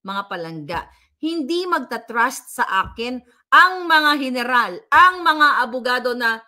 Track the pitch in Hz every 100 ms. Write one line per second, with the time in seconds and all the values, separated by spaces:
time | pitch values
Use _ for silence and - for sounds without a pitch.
0 | 196 196 202 185 165 160 147 170 - _
1 | _ _ 311 330 254 339 370 330 247 233
2 | - 226 240 269 - - - 190 185 -
3 | 240 254 _ _ _ 285 359 370 349 320
4 | 302 294 262 254 240 254 208 180 _ 302
5 | 359 370 339 311 294 247 247 247 240 247
6 | 247 247 233 220